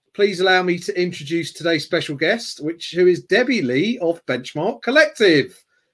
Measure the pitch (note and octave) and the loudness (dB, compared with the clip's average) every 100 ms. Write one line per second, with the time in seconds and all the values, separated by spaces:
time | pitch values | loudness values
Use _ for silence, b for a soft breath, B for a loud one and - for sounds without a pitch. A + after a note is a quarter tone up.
0 | _ - G#3 F3 F#3 F#3 F3+ F3 F#3+ F3+ | _ 0 0 2 2 4 2 -2 -4 -4
1 | F3+ F3 C#3+ E3+ D#3 - E3 D#3+ - E3 | -4 -4 -6 -4 -6 -6 -2 -2 -2 -4
2 | - C#3 D#3+ A3+ - - D3 E3 - E3+ | -4 -2 -2 -2 -4 -8 -8 -8 -8 2
3 | F3+ E3 - G3+ B3 A#3+ B2+ C3 G#3 A#3+ | 4 4 2 0 2 0 0 0 0 -2
4 | E3+ E3 - B2 - D3 F#3 B3+ - D4 | -2 -2 -4 -6 -6 -4 -4 -4 0 2
5 | D4+ - G3+ D3+ - - _ _ _ | 2 2 4 4 0 -10 _ _ _